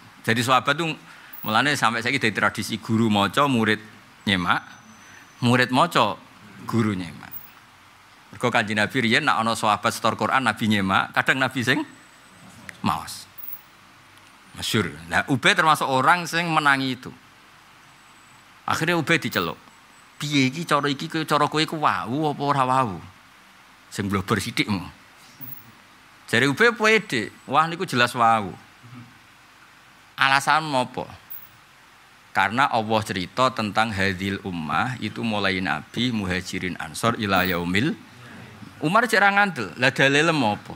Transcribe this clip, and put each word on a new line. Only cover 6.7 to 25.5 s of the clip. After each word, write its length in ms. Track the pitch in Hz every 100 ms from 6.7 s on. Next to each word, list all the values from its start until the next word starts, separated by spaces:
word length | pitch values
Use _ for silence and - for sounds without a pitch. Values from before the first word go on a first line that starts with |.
| 117 107
nyemak. 400 | 95 85 69 - - - - - - - - - - - 107
Mergo 160 | 123
Kanjeng 320 | 117 104 107
Nabi 140 | 101 135
riyen 240 | 113 127
nak 160 | 147 95
ana 160 | 113 110
sahabat 400 | 110 101 - -
setor 240 | 113 95
Quran, 240 | 107 131
Nabi 240 | 120 107 107
nyemak, 480 | 107 95 98 - 131
kadang 240 | - 151
Nabi 240 | 131 135
sing 240 | 117 147 302 - - - - - - - - -
maos. 400 | 104 80 85 - - - - - - - - - - - - - - -
Masyhur. 320 | - 113 87 71 85
Nah, 160 | 92 101
Ubay 240 | 131 180 196
termasuk 320 | 160 147 135
orang 400 | 131 139 175 165
sing 240 | 165 170
menangi 480 | 156 147 135 131 123
itu. 120 | 90 - - - - - - - - - - - - - - - -
Akhirnya 320 | - 160 170
Ubay 240 | 151 165
diceluk. 320 | 120 101 82 - - - - - - -
"Piye 320 | 147 143 131
iki 160 | 151
cara 240 | 170 147 143
iki, 240 | 139 165
kowe, 160 | 160 156
cara 180 | 147 147
kowe 80 | 151
iku 160 | 156 160
wau 560 | 143 95 90 139 156
apa 120 | 135
ora 200 | 143 139
wau?" 400 | 127 131 123 107 90 - - - - - - - -
Sing 160 | - 101
blober 320 | 98 92 104
sithikmu. 400 | 120 - 123 98 - - - - - - -